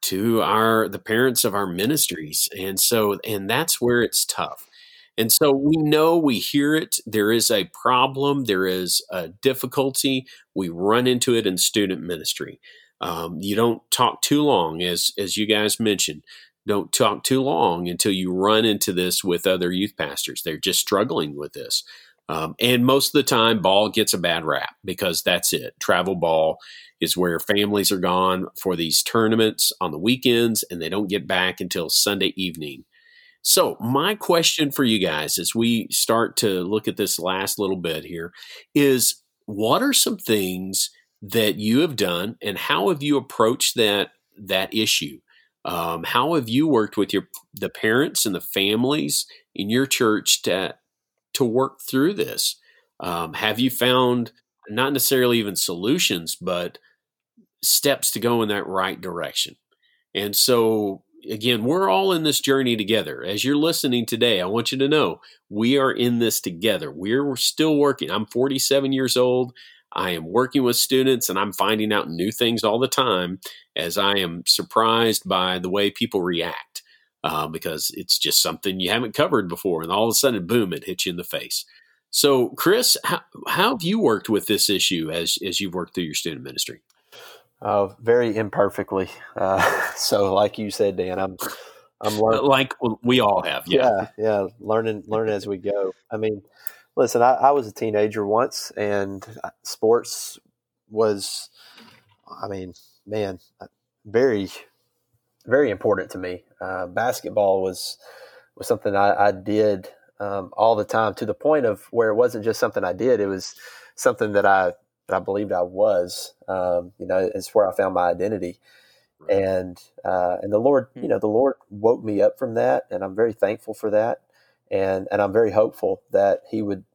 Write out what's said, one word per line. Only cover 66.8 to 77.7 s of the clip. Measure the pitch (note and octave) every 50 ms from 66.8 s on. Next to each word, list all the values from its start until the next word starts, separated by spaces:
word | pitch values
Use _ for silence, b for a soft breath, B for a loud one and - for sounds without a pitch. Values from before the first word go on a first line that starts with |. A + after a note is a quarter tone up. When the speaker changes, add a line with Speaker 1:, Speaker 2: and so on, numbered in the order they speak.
| D#2+ D2
Speaker 1:
We're, | - D2+ F#2 G2+ A2+ C3+ C#3+
we're | C#3+ C3
still | B2 - - - - D#3 D#3+ D3+
working. | D3 C#3+ C#3+ C3+ - - C#2
I'm | F2 G#2 A2
forty-seven | - - B2 B2+ C#3 C3+ C3+ - - C#3 C#3 C#3 C3+ C3+
years | C3 C3 B2+ -
old. | B2+ B2+ B2+ B2 B2+ B2+ B2 B2 B B B B B B B -
I | - F#2 F#2
am | F2 E2 D#2+
working | E2 F2+ A#2 B2+ B2+ - C#3 C3
with | B2 A#2+
students, | - - - C3+ C3 C3 C3 C3 B2 - -
and | F#2 F#2+
I'm | G2+ G#2 F#2+
finding | - F#2+ G2 A2 G#2+ G#2+ G#2+ G#2+
out | G#2 - -
new | D#2+ E2 F2 G#2
things | A2+ - B2 A2+ A#2+ A2+ -
all | A2 G#2 A#2
the | C3 B2+
time | - - C3+ B2 G#2 F#2 F2+ F2 F#2 F#2 B B B B B B B
as | - D#2 F2 E2+ G2
I | G2 G2 G2+ G2+
am | F#2 F2 E2 F2 E2+
surprised | - - - F#2+ - - A#2 A2 A2+ A2+ A2+ A#2 A2+ G#2+ - - F#2
by | F#2+ F#2 F2+ F#2 F#2 F#2
the | F2 F#2
way | F2+ G2+ G2+ G2+
people | - - A#2 A2+ - G2+ F2+
react, | F2+ F2+ E2 E2 E2+ - D2+ D#2 _ _ - _ b b b b b b _ -
uh, | D#2 D#2 D#2 D#2 D#2
because | D#2+ E2 - E2+